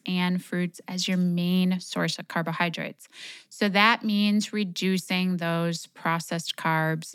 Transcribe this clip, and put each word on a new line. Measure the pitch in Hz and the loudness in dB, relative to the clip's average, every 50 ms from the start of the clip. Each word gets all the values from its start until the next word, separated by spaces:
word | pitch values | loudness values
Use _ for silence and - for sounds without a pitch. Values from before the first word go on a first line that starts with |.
| - | -6
and | - 185 180 180 180 180 180 - | -2 0 0 2 2 0 -2 -2
fruits | - - 175 180 175 - - - - | -4 -2 -2 -2 -2 -4 -10 -12 -10
as | 185 185 175 | -6 -4 -2
your | - 185 | 0 0
main | 180 180 180 175 175 175 175 185 185 185 180 185 185 | 2 2 2 2 2 2 2 4 4 4 4 2 0
source | - - - 175 170 165 - - | -4 -6 -4 -2 -2 -2 -2 -6
of | - | -8
carbohydrates. | - - 175 160 165 160 - 175 170 165 - - - - _ - - - - - - - - - _ | -6 -4 -4 -2 -2 0 0 0 -2 -2 -4 -8 -8 -10 _ -20 -20 -20 -18 -18 -16 -18 -18 -20 _
So | - - 220 202 | -4 0 0 2
that | 185 202 208 226 240 233 220 | 4 6 6 6 4 4 2
means | 220 208 202 208 208 208 214 208 - - | 0 2 2 4 4 4 2 2 0 -2
reducing | 208 208 180 175 - 185 190 190 180 - - 185 180 185 185 180 | -2 -2 -2 -2 -2 0 2 2 2 0 0 0 0 2 0 0
those | 170 170 170 165 170 170 170 165 165 - | 0 0 0 0 0 0 0 -2 -4 -8
processed | - _ - - 165 165 170 160 - 170 170 160 - - | -12 _ -4 -2 0 0 0 -2 -4 -6 -6 -6 -6 -8
carbs | - - 165 160 160 160 160 160 160 165 - - | -4 0 0 2 2 2 2 0 -2 -4 -10 -16